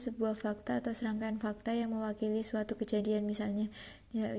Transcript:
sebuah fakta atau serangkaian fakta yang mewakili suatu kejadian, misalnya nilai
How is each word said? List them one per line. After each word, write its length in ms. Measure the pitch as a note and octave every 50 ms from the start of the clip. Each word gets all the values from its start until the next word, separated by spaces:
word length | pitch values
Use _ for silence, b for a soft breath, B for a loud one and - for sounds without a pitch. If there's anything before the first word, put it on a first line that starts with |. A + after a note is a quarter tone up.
sebuah 320 | - A#3+ A3+ A3+ A3+ A3
fakta 480 | G#3+ A3 - G#3 G#3 - - - B3 A#3+
atau 160 | B3 A#3+ A3+
serangkaian 400 | - A#3 A3 G#3+ G#3+ A3 A3 A3
fakta 400 | G#3+ A3+ G#3+ G#3 G#3+ - A#3 A#3
yang 160 | A#3 A#3 A3+
mewakili 480 | A3+ A3 A3 G#3+ G#3 G#3+ A3 G#3+ G#3+ A3
suatu 320 | G#3+ - - A3 G#3 - G#3 -
kejadian, 480 | G#3+ - G#3+ G#3 G3+ G#3+ G#3+ G#3 G#3 G#3
misalnya 400 | G#3 G#3 G#3 G#3 G3+ G#3 A3 G#3 B B B B B B B B -
nilai 160 | A3 A3 A3+ A3+